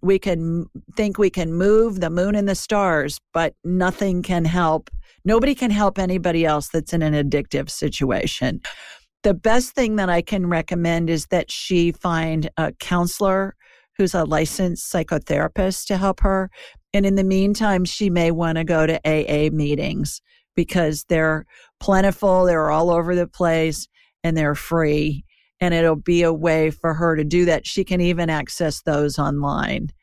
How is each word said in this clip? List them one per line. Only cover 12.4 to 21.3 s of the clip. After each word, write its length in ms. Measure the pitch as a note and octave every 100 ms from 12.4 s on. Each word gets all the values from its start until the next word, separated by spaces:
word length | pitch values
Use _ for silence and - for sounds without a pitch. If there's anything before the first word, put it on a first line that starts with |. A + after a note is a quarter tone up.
| D#3 -
a 160 | D#3+
counselor 840 | - - F3+ F3 - G3 F#3+ G3 - _ _ _ -
who's 180 | F#3+
a 100 | F3+
licensed 680 | D#3 D#3 D#3+ - F3+ E3+ -
psychotherapist 920 | F3 D#3+ D3+ - D3+ D#3 - F#3+ F#3 -
to 100 | F#3+
help 240 | G3 F#3+
her. 300 | G3 F#3+ F#3+ - - - _
And 140 | G3+ G3
in 80 |
the 100 | G3
meantime, 600 | F#3+ F#3+ G3 G#3 G#3+ F#3+
she 260 | F3+ - G3+
may 200 | F3 E3
wanna 320 | E3+ E3 D#3+
go 240 | D#3+ E3 D#3
to 140 | D#3+
A 200 | D#3 D#3 -
A 240 | D3 D#3
meetings 680 | D#3 D3 C#3+ C#3+ D3+ D3 - _ _ _
because 500 | - E3+ F3+ D#3 D3 -
they're 380 | E3 D#3+